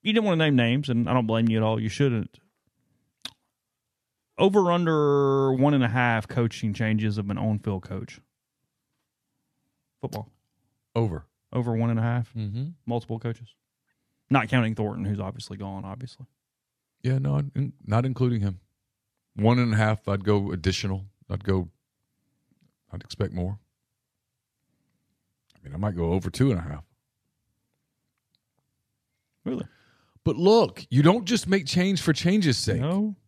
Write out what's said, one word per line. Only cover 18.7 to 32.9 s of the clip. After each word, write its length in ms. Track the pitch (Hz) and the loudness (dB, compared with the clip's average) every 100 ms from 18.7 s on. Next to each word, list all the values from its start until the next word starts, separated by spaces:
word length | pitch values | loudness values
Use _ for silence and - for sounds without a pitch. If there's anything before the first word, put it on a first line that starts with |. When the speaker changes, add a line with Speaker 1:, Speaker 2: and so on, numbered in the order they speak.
| _ _ _ _ _ _ - | _ _ _ _ _ _ 2
Speaker 2:
One 240 | 107 123 | 4 4
and 120 | 120 | 2
a 60 | 107 | 2
half, 300 | 107 110 - | 2 0 -2
I'd 160 | 98 | -4
go 280 | 98 104 98 | 2 0 0
additional. 540 | 92 82 92 101 95 98 _ _ | -2 -2 -2 -2 -6 -8 _ _
I'd 140 | 98 | -8
go, 260 | 98 95 87 _ _ _ _ _ _ _ _ _ _ _ _ | -2 -2 -2 _ _ _ _ _ _ _ _ _ _ _ _
I'd 120 | - | -16
expect 300 | - - 101 | -14 -6 -4
more. 260 | 90 90 101 _ _ _ _ _ _ _ _ _ _ _ _ _ _ _ _ _ _ _ _ | -2 -4 -6 _ _ _ _ _ _ _ _ _ _ _ _ _ _ _ _ _ _ _ _
I 80 | |
mean, 120 | 69 73 | -14 -6
I 20 | |
might 180 | 107 87 | -4 -2
go 160 | 85 | 0
over 200 | 92 90 | 0 -2
two 180 | - 135 | 0 0
and 80 | 98 | 0
a 40 | |
half. 200 | 82 73 - _ _ _ _ _ _ _ _ _ _ _ _ _ _ _ _ _ _ _ _ _ _ _ _ _ - | -4 -12 -14 _ _ _ _ _ _ _ _ _ _ _ _ _ _ _ _ _ _ _ _ _ _ _ _ _ -8
Speaker 1:
Really? 200 | - - _ _ _ _ _ - | -8 -8 _ _ _ _ _ -2
Speaker 2:
But 120 | 123 | 2
look, 480 | 180 226 202 - - | 6 6 4 -2 0
you 140 | 123 | 6
don't 220 | 147 220 185 | 6 6 2
just 220 | 233 - | -2 0
make 200 | 196 139 | -2 0
change 340 | 180 185 190 | 0 0 0
for 120 | - | 0
change's 440 | 151 170 208 170 123 | 0 2 2 2 0
sake. 240 | - 107 | 0 -2
Speaker 1:
No. 340 | 135 | -2